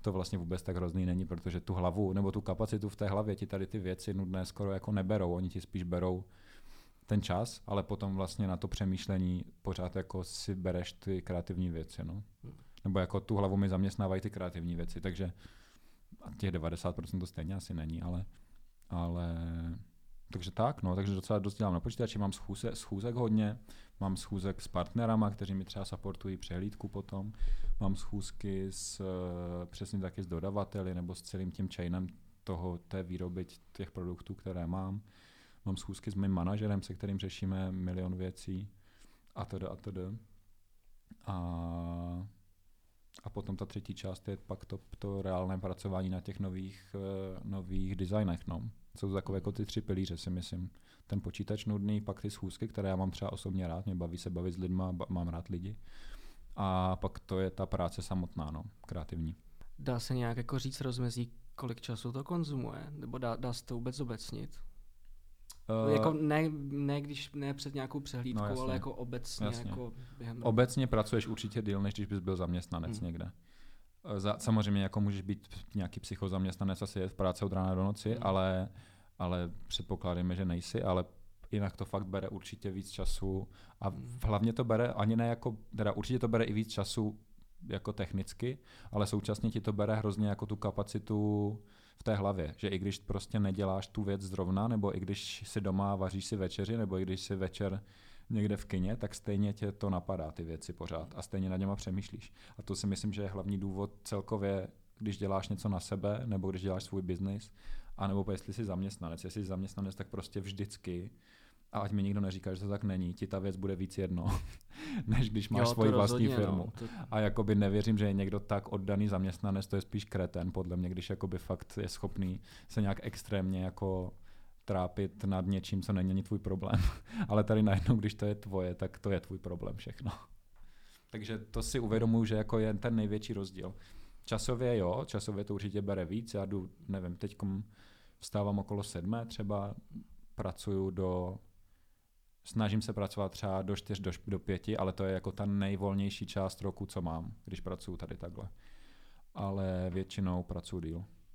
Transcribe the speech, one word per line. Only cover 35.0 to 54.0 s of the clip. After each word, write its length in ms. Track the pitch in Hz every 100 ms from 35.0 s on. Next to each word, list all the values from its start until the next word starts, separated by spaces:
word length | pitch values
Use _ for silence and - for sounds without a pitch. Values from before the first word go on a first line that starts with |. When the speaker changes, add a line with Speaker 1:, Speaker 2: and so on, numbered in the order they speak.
| - - - - - -
Speaker 1:
Mám 120 | 101 95
schůzky 340 | - 95 -
s 40 |
mým 160 | 98 98
manažerem, 520 | 92 85 104 107 98
se 120 | -
kterým 240 | 95 98 98
řešíme 540 | 95 - 95 95 92
milion 440 | 92 90 92 92 92
věcí 520 | 92 - - 95 104 - - - - - -
a 100 | -
teda 240 | 98 95 92
a 80 | -
teda. 260 | 104 92 90 110 - - - - - - - - _ - -
A, 1000 | 92 87 85 85 85 85 85 87 87 104 - - - - - _ _ - -
a 60 | -
potom 260 | - 98 95
ta 100 | 98
třetí 280 | 104 104
část 340 | 95 98 92 -
je 80 | 95
pak 280 | - 95
to, 160 | - 101 - -
to 240 | 101 98
reálné 360 | 95 92 92 95
pracování 500 | 95 92 98 92 95
na 120 | 92
těch 200 | 90 95
nových, 540 | 98 92 95 98 -
eh, 460 | 101 98 95 95 95
nových 520 | - 98 90 92 95 92
designech, 500 | 90 104 98 85 -
no. 240 | 85 113 - - -
Jsou 160 | 101
takové 220 | 95 - 98
jako 160 | 101
ty 140 | 98 104
tři 140 | 113
pilíře, 360 | 104 92 95 82
si 140 | -
myslím. 400 | 90 87 90 90 - - - -
Ten 140 | 101
počítač 440 | 107 - 98 107
nudný, 360 | 110 104 101 104
pak 200 | 104 98
ty 80 | 104
schůzky, 380 | - 92 - 113
které 200 | - 98
já 80 | 92
mám 140 | 95
třeba 220 | - 98
osobně 360 | 98 101 95 87
rád, 180 | 85 101
mě 80 |
baví 240 | 90